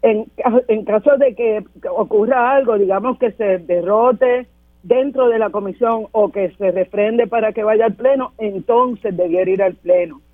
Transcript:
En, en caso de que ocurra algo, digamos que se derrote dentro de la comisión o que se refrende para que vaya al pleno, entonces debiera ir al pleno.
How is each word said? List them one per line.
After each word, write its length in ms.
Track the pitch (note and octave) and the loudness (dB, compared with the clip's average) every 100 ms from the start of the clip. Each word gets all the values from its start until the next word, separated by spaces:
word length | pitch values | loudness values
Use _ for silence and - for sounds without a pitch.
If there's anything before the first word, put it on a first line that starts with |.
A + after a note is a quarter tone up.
En, 240 | B3 G#3+ A3+ - B3+ A#3 B3+ | 2 0 -4 -4 0 0 0
en 160 | A3 G3+ | -4 0
caso 320 | G#3+ G3+ C#4 | 0 2 2
de 180 | C4+ G#3+ | 2 0
que 280 | A#3 G#3+ G3 - F#3 | -4 -4 -6 -12 -8
ocurra 640 | F3+ G#3 G#3+ A3 C4 A#3+ | -4 0 0 2 2 2
algo, 260 | C#4 B3+ G#3+ | 2 2 0
digamos 400 | G3 F#3+ A3+ B3 | 0 0 -2 -2
que 140 | B3 | -4
se 280 | G3 G#3 F#3 | -2 -2 -2
derrote 880 | E3 F3 F3 G#3 A#3+ B3+ B3+ B3 B3 _ _ _ | 0 -2 0 2 2 2 0 0 -4 _ _ _
dentro 460 | F3 A#3 C#4 C4 B3+ | -2 0 0 0 0
de 100 | A3+ | 2
la 100 | G#3+ | 0
comisión 580 | G3 G3+ F3 A#3 A3+ G#3+ | -2 -6 -4 -2 -2 -4
o 200 | A3+ G#3 | 0 0
que 200 | G3+ F#3 F#3 | 0 -6 -2
se 140 | G3 | -2
refrende 560 | F3+ F#3 G3+ G#3 A#3 A#3 | -2 -4 -2 -2 0 0
para 260 | A#3 G#3+ | 0 -2
que 100 | A3 | -2
vaya 220 | G#3+ A3 A3+ | 0 2 2
al 80 | |
pleno, 400 | - B3 C4+ B3+ - | 0 0 0 -2 -6
entonces 760 | A3 G3 D#3 A#3 B3+ A3+ A3 F3 | -8 -8 0 2 2 -2 -6 -2
debiera 340 | F3+ F3 F#3 | -2 0 0
ir 140 | F#3 | 0
al 120 | G3 F3 | 0 -2
pleno. 460 | F3 F3+ F3 C#3+ _ | 0 0 0 -8 _